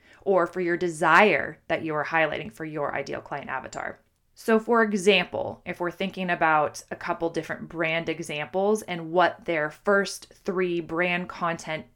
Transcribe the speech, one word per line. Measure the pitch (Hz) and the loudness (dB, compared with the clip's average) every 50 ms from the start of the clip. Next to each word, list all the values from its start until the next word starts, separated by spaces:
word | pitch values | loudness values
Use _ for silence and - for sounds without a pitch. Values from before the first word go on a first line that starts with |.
| _ - - - | _ -20 -20 -6
or | - - 196 180 180 | 0 2 2 4 2
for | 170 - 185 | 2 -2 -2
your | 180 170 170 | -2 -2 0
desire | 165 180 175 160 151 175 160 160 180 214 208 160 135 - - 151 - _ - | 0 -2 -2 -2 0 4 6 8 8 8 6 6 2 0 -4 -8 -10 _ -4
that | 170 - | -4 -4
you | - 160 151 | -4 -4 -4
are | 151 139 | -4 -2
highlighting | - 165 160 160 151 147 143 151 - | 0 0 2 2 0 0 -4 -8 -10
for | - - 160 | -12 -12 -10
your | 156 151 151 143 - - | -8 -6 -4 -4 -4 -4
ideal | 143 139 143 143 139 | -4 -6 -6 -8 -8
client | - - 151 143 139 139 | -8 -8 -10 -10 -8 -8
avatar. | 135 131 - - - - - - - - _ _ _ _ _ _ _ | -8 -8 -8 -10 -10 -8 -8 -8 -10 -12 _ _ _ _ _ _ _
So | - - - 226 220 | -4 2 4 4 4
for | 220 214 240 226 | 4 4 4 4
example, | 226 208 202 202 175 202 196 185 175 - - - - - 113 - - | 4 4 2 2 4 6 6 6 4 0 -4 -4 -4 -6 -8 -8 -10
if | 175 175 - | -10 -6 -4
we're | 175 175 | -4 -4
thinking | 165 - 190 190 - 190 185 175 | -4 -4 -6 -6 -4 -4 -2 -2
about | 175 175 170 160 156 151 147 - - - - - | 0 2 4 4 4 4 2 0 -2 -6 -12 -12
a | - | -12
couple | - - - 226 - 165 165 | -8 -6 -6 -4 -2 -2 -2
different | 165 165 151 - 160 - 151 151 | -2 -4 -6 -6 -8 -10 -10 -8
brand | - 160 170 160 160 170 165 156 | -6 -4 -2 -2 -2 -2 -2 -4
examples | 160 156 165 - 156 147 147 - - 185 196 208 214 214 | -4 -6 -6 -8 -6 -6 -6 -4 -2 0 2 2 2 0
and | 214 - 180 170 165 160 | 0 -4 -8 -8 -6 0
what | 165 180 175 - - - - | 4 4 4 4 2 -2 -4
their | - 170 156 151 151 | -2 -2 0 -2 -2
first | - - - 202 202 202 196 190 - - - - | -4 -4 0 2 2 4 2 0 -4 -10 -14 -20
three | - _ - - 185 185 185 180 170 170 | -20 _ -8 -4 -2 0 0 0 0 -2
brand | 160 151 165 160 180 180 175 175 180 175 | -4 -2 -2 -2 0 0 0 -2 -4 -6
content | - - 180 165 165 160 - 160 156 156 - - _ | -6 -4 -2 -2 -2 -4 -6 -8 -8 -8 -10 -12 _